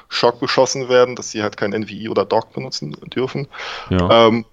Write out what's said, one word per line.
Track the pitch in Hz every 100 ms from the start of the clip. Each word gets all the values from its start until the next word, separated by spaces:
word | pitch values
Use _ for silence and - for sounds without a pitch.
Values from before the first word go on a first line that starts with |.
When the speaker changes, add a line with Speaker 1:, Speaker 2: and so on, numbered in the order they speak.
| -
Speaker 1:
Shock | - 120 120
beschossen | 139 - 127 139 123
werden, | 127 123 120
dass | -
sie | 110
halt | 104 -
kein | 107
N | 107 101
V |
I | 98 110
oder | 107 95
Dock | 110 -
benutzen | - 135 - 73 - -
dürfen. | 117 127 143 143 - - - -
Speaker 2:
Ja. | 92 98 117 113
Speaker 1:
Ähm, | 117 -